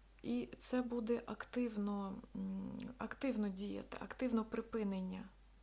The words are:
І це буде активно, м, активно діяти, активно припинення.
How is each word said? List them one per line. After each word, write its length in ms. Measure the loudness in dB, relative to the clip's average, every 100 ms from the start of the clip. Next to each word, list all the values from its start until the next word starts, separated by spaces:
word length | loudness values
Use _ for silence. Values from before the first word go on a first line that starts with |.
| -20 -6
І 260 | 0 0 0 -6
це 220 | 0 2
буде 420 | 2 2 2 2 0
активно, 960 | -6 -2 2 2 2 2 2 -2 -4 -6 -4
м, 540 | -2 -2 -4 -4 -6 -4
активно 520 | -6 0 2 2 2
діяти, 480 | 0 -2 -4 -4 -6
активно 460 | -6 0 4 4 2
припинення. 840 | -2 0 0 2 0 -2 -4 -8 -14 -20 -20